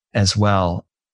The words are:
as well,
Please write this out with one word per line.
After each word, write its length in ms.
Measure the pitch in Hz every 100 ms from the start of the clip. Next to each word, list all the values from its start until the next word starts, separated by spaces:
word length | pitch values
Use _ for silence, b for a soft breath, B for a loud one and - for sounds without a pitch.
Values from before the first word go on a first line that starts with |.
| _
as 240 | - 98 107
well, 500 | 104 98 90 85 - _ _